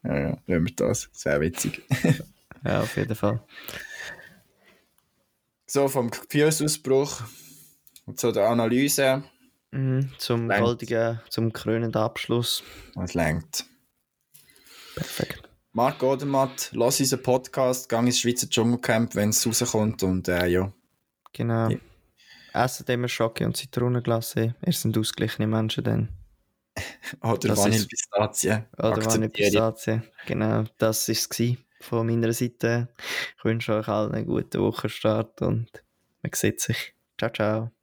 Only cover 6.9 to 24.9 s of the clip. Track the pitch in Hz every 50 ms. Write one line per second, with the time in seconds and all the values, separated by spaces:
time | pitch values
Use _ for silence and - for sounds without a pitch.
6.9 | 131 135 143 143 - - 117 - - - - - - - - - _ _ _ -
7.9 | _ - _ - - - - 120 101 113 98 110 117 120 113 113 120 127 139 143
8.9 | - - 139 131 131 139 143 - _ _ _ _ _ _ _ _ - 135 135 131
9.9 | 127 131 135 131 131 - - - 120 117 117 113 98 101 117 117 120 117 117 -
10.9 | 120 113 117 113 117 113 - - - - 113 113 - - - 110 110 113 117 113
11.9 | 110 113 107 113 - - - - 117 120 120 - - - - - - - - -
12.9 | - 87 92 90 - 87 80 78 78 82 - - - - - _ _ _ _ _
13.9 | _ _ _ _ _ _ _ _ _ - _ _ _ _ _ - - - - -
14.9 | - - - - - - - - - - - - _ _ _ _ _ 110 120 135
15.9 | 147 - 127 131 135 131 147 143 139 135 135 131 131 - - - - - 117 127
16.9 | 139 - 139 127 127 123 - 131 123 127 127 - - 139 131 127 127 127 - _
17.9 | 117 113 120 123 120 - - 120 123 - - - - 120 110 117 120 117 - -
18.9 | 139 113 117 117 - 98 104 107 107 - - 120 110 - 123 - - 110 107 107
19.9 | 110 - 98 92 92 92 90 - 90 87 90 87 87 90 95 101 - _ _ _
20.9 | _ _ _ _ _ _ _ - - - 117 117 117 113 113 113 107 - - -
21.9 | _ _ _ _ _ _ _ - - - - - - - 120 127 - - - -
22.9 | 123 123 123 120 - - 113 113 - - - 117 120 - - - - 123 123 123
23.9 | 123 123 120 120 117 113 117 - - 113 113 117 120 _ - 180 - - - 117